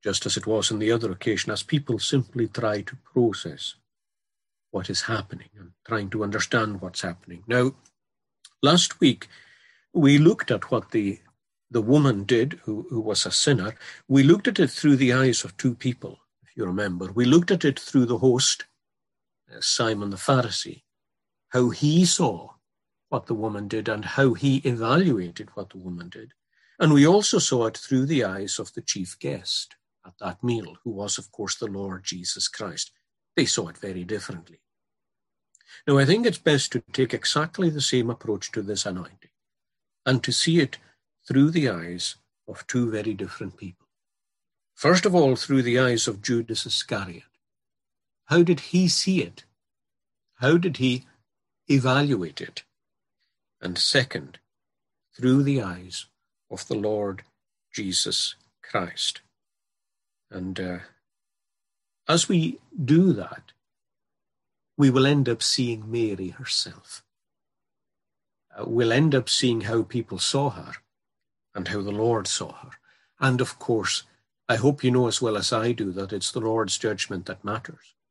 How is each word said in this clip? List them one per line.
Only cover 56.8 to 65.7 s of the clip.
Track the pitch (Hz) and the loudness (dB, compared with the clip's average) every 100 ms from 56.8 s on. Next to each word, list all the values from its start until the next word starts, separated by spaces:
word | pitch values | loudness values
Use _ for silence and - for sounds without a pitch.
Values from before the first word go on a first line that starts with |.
| 104 107 101 95 - _ _ _ _ | -2 -2 -4 -8 -16 _ _ _ _
Jesus | - 101 90 - - - - _ _ | -10 -4 -4 -2 -4 -6 -8 _ _
Christ. | - 110 87 - - - _ _ _ _ _ _ _ _ _ _ _ | -8 -6 -6 -6 -6 -6 _ _ _ _ _ _ _ _ _ _ _
And, | 95 92 92 | -12 -10 -8
uh, | 92 87 87 _ _ _ _ _ _ _ _ _ _ _ - | -8 -10 -14 _ _ _ _ _ _ _ _ _ _ _ -2
as | 165 - | 0 2
we | 185 160 - _ 262 | 0 0 -4 _ -8
do | 127 156 185 | 2 4 4
that, | 117 87 - - _ _ _ _ _ _ _ _ _ _ _ _ - | 2 -4 -14 -20 _ _ _ _ _ _ _ _ _ _ _ _ 4
we | 139 | 4
will | 127 135 | 6 4
end | 147 127 | 4 2
up | 117 | 0
seeing | - - 120 | -2 0 -2